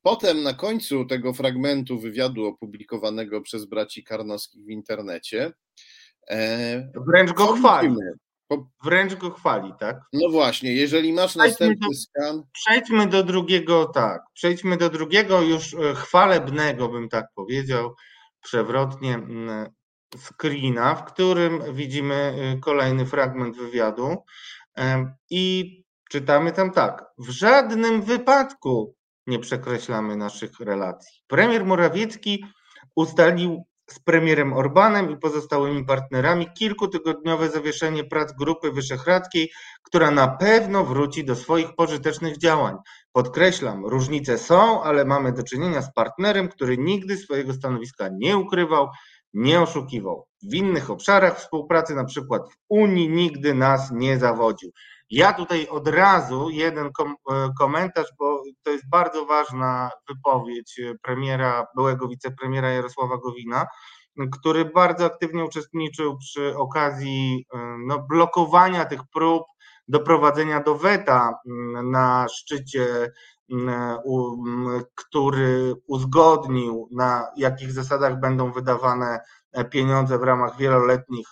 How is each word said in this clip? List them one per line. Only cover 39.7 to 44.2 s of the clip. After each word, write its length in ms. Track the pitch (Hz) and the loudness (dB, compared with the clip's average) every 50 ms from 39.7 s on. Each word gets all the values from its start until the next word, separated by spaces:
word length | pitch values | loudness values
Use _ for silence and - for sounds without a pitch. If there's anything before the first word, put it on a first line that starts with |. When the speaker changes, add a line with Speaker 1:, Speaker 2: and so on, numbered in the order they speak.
| - - _ | -20 -20 _
Speaker 2:
która 280 | - - 170 160 147 | 0 4 4 4 6
na 160 | 147 143 131 | 6 4 4
pewno 580 | 127 - - 180 208 220 226 214 196 196 196 180 | 4 2 2 4 6 6 6 4 2 0 0 0
wróci 400 | 127 127 139 147 143 139 165 147 | 0 0 0 0 -2 -2 -6 -4
do 100 | 135 120 | -4 -4
swoich 400 | 117 - - 165 170 160 160 - | -4 -2 0 0 0 0 0 0
pożytecznych 640 | - 165 156 151 147 131 156 147 - 165 160 147 | 0 0 0 0 -2 -2 -4 -4 -4 -6 -6 -2
działań. 380 | 139 165 165 156 151 135 101 95 98 - - - - _ _ | 0 2 2 4 4 2 0 -4 -6 -14 -20 -20 -20 _ _
Podkreślam, 760 | - 127 123 127 - 151 175 185 175 - 135 117 101 98 98 | 0 0 0 2 2 4 4 4 4 2 -4 -6 -6 -6 -4
różnice 520 | 107 123 131 127 135 151 143 | -2 -2 -2 -2 -2 -4 -4